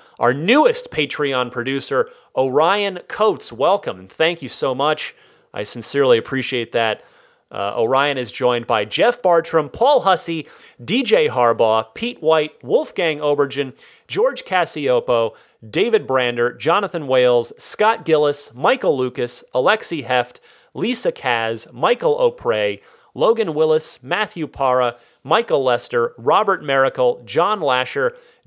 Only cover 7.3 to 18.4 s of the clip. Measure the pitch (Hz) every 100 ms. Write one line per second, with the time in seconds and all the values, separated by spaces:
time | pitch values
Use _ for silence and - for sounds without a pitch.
7.3 | _ _ 110 101 113 113 135 143 135 117
8.3 | - 123 120 117 113 107 - 226 240 185
9.3 | 170 165 165 143 - 247 285 190 180 -
10.3 | 165 - - - - 123 247 220 196 147
11.3 | 127 120 113 113 110 110 - 240 - 156
12.3 | 160 151 - 123 226 - - 165 147 151
13.3 | 143 139 123 135 - - _ - 160 254
14.3 | - - 185 165 156 135 123 123 117 110
15.3 | - _ _ 113 156 233 214 131 131 123
16.3 | 120 120 120 135 190 196 170 139 131 123
17.3 | 120 117 - - - 214 226 160 151 147
18.3 | 143